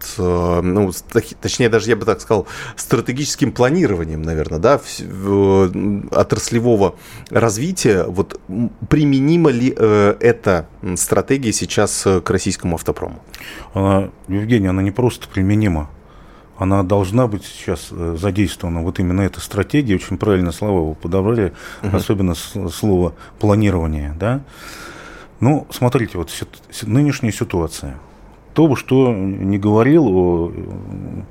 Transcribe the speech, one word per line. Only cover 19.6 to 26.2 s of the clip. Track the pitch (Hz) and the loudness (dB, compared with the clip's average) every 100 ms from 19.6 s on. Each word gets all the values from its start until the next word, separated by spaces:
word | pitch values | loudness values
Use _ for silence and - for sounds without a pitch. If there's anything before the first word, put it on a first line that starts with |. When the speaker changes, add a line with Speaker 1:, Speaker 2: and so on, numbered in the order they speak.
| 107 147 135 92 | 0 0 2 0
Speaker 2:
очень | - 95 | -2 -2
правильно | 104 95 90 | 2 2 2
слова | 82 104 95 78 | -2 -2 0 -2
вы | 78 | -4
подобрали, | 85 95 95 117 95 - - - | -4 0 0 0 0 -4 -18 -10
Speaker 1:
Мгм. | 104 95 | -2 -2
Speaker 2:
особенно | - 104 92 82 | 0 0 0 -2
с-, | - 101 92 | -6 -8 -8
слово | - 107 92 87 - - - | -2 2 2 2 -2 -20 -2
«планирование», | 104 101 104 92 80 78 73 76 | 2 4 4 2 -2 -4 -6 -4
да. | 98 135 139 - - - - - - - - - | -4 -4 -8 -20 -20 -18 -18 -18 -20 -20 -20 0
Ну, | 123 147 - | 2 2 -2
смотрите, | - 123 127 107 | -2 0 0 -2
вот | 90 | -4